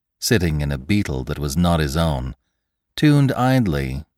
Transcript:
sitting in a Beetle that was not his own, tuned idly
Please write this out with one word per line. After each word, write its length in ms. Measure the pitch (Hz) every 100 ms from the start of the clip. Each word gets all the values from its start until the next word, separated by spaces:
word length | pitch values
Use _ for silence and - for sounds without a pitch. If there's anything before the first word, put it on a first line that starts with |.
| _ -
sitting 400 | - 110 87 76
in 100 | 71
a 80 | 69
Beetle 460 | 67 104 95 67
that 140 | 64 71
was 160 | 73 71
not 240 | 87 85
his 160 | 73 76
own, 400 | 82 67 65 - _ _ _ _ _
tuned 380 | - 151 147 135
idly 720 | - 127 131 101 71 67 69 -